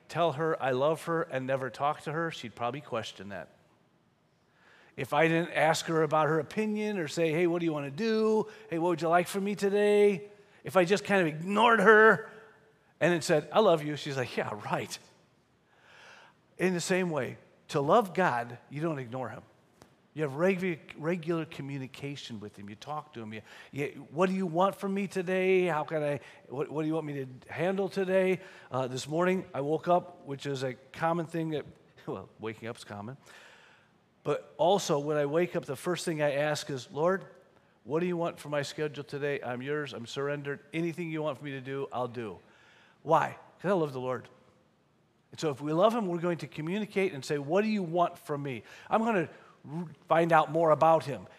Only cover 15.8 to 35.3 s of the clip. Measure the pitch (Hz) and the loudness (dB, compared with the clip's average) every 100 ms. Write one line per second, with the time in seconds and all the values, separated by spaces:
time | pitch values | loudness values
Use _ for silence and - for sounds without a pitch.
15.8 | - - - - - _ _ - 175 175 | -20 -20 -20 -20 -20 _ _ -2 0 0
16.8 | - 185 185 147 120 120 - _ - 156 | 0 0 0 -2 -4 -8 -20 _ -6 -2
17.8 | 143 208 202 165 180 120 120 120 - 143 | 4 4 4 2 2 2 -4 -10 -12 -6
18.8 | 165 147 123 131 120 - - _ _ _ | -4 -4 -6 -8 -8 -10 -18 _ _ _
19.8 | - _ _ 143 151 135 185 185 185 156 | -20 _ _ -6 -4 2 2 2 0 -4
20.8 | - - 151 180 156 165 156 - 139 139 | -10 -8 -4 -2 -2 -2 -2 -8 -8 -8
21.8 | 127 - 143 143 - 113 101 - 101 107 | -8 -10 -10 -10 -12 -12 -12 -14 -16 -14
22.8 | - 151 - 127 110 110 - - - 131 | -10 -10 -10 -12 -12 -12 -14 -20 -12 -6
23.8 | 143 - 139 139 185 190 190 160 196 190 | -6 -6 -10 0 0 2 -2 2 2 0
24.8 | 196 196 196 190 180 185 185 190 180 151 | -4 -2 -2 -4 -2 0 4 4 4 0
25.8 | 147 160 147 143 - - - 127 - 143 | -2 -2 -2 -4 -8 -20 -10 -6 -4 -2
26.8 | 156 160 151 143 131 127 - 131 170 196 | -2 -2 -4 -8 -10 -12 -12 -4 -2 -2
27.8 | 190 196 185 190 185 185 - - - 127 | -2 -2 0 2 2 0 -4 -20 -8 -4
28.8 | 127 131 135 156 180 185 - 131 143 156 | -4 -6 -4 0 2 2 -2 -6 -2 -2
29.8 | 175 175 175 - - 139 147 135 131 120 | 2 2 2 -16 -12 -8 -6 -4 -4 -8
30.8 | - - 165 170 160 170 160 151 - - | -14 -4 -2 0 -2 -4 -4 -4 -8 -18
31.8 | _ _ - 110 95 - 107 113 113 113 | _ _ -10 -10 -12 -12 -10 -8 -10 -12
32.8 | - 104 104 135 - - - - - - | -12 -12 -12 -14 -18 -20 -20 -20 -20 -20
33.8 | _ _ _ _ - 143 - - 165 196 | _ _ _ _ -4 -4 -4 0 4 4
34.8 | - 147 147 151 143 | 2 -2 0 0 0